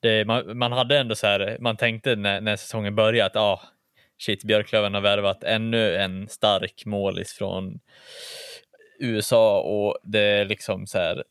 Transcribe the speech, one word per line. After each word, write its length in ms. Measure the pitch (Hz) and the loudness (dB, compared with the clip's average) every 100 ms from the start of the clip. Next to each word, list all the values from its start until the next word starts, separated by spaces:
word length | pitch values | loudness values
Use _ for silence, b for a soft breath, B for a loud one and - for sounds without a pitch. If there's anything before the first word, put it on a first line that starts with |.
Det, 240 | 117 110 107 | 2 2 2
man, 320 | 117 90 117 | -2 -2 -4
man 140 | 120 | -2
hade 260 | 123 123 143 | 0 2 2
ändå 160 | 123 107 | 0 -2
så 120 | 107 | 0
här, 300 | 101 98 113 | 0 -2 -4
man 180 | 120 110 | -4 0
tänkte 380 | 117 113 135 113 | -2 -2 -2 0
när, 260 | 101 98 | 0 -2
när 140 | 107 104 | -2 -4
säsongen 400 | - 113 104 104 | -4 -6 -4 2
började 300 | 110 117 98 | 2 4 2
att, 100 | 107 | 2
ah, 260 | 104 95 - _ _ b b b | 0 0 -6 _ _ b b b
shit, 260 | - 101 | -6 -6
Björklöven 500 | 104 107 104 110 104 | 0 0 2 0 0
har 80 | 101 | 0
värvat 420 | 101 101 101 95 | 2 2 0 -2
ännu 520 | - 110 113 117 110 87 | -2 -2 0 0 2 0
en 320 | 98 92 104 | -2 -4 -12
stark 560 | - 107 98 95 - - | 0 2 2 -2 -10 -6
målis 480 | 101 98 90 92 | -2 -2 -4 -8
från 460 | - 98 95 95 - _ B B B B B B B B _ _ _ | -8 -6 -6 -8 -12 _ B B B B B B B B _ _ _
U 180 | 127 110 | -4 -2
S 160 | - | 4
A 260 | 120 110 101 | 6 6 4
och 380 | 76 104 104 - | 2 0 0 -2
det 160 | - 107 | -2 2
är 260 | 104 101 101 | 4 4 2
liksom 420 | 104 - 95 98 | -2 -4 -6 -4
så 100 | 95 | -2
här 260 | 85 85 - | -2 -2 -8